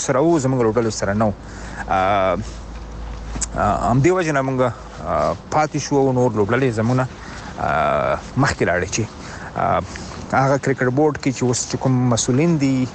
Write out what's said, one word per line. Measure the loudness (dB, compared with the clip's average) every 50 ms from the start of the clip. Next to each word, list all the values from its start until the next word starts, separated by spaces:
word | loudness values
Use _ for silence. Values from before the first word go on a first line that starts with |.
| 0
سره | 0 2 2
وو، | 4 4 4 4
زموږ | 4 2 2 2 2
لوبډلو | 2 4 2 2 0
سره | 0 -2 -2 -2 0
نه | 2 2
وو. | 2 0 -2 -8 -14 -14 -12 -12 -12 -10 -8 -4 -2 0 2 2 4 2 2 2 2 2 0 -2 -6 -10 -12 -12 -12 -12 -12 -12 -12 -12 -12 -10 -10 -10 -10 -10 -8 -8 -6 -6 -6 -2
همدې | 0 0 2 2 2 2 2 4 4 6 4 4
وجې | 4 2 2 2
نه | 0 0
موږ، | 0 0 2 2 0 0 -4 -10 -16 -14 -10 -6 -2 0 2 2 0 0 -2 -6 -2 0
پاتې | 0 0 0 -2 -4 -4
شو | 0 2
او | 2 2 4 4
نور | 2 2 2 2
لوبډلې | 2 0 2 2 2 2 2 0 0
زموږ | 0 2 2 2
نه، | 0 -2 -4 -12 -14 -14 -14 -14 -12 -12 -8 -6 -4 -2 0 2 2 2 2 2 2 0 0 -2 -4 -4 -2 0 0
مخکې | 2 2 0 0 0
لاړې | 2 0 0 -2 -2
چې، | -4 -4 -4 -6 -14 -14 -14 -14 -12 -12 -10 -4 -2 0 0 0 0 -2 -4 -8 -12 -12 -12 -12 -12 -8 -2 0
هغه | 2 2 2 2
کرکټ | 2 0 -2 -2 0 0 0 2
بورډ | 2 2 2 2 0 -2
کې | -4 -2
چې | 0 0
اوس | 0 0 0 -4 -4
چې | -6 -2 0
کوم | 2 2 2 2 2 2
مسؤلین | 0 0 0 2 2 4 4 2 2
دي، | 2 2 2 2 0 -2 -4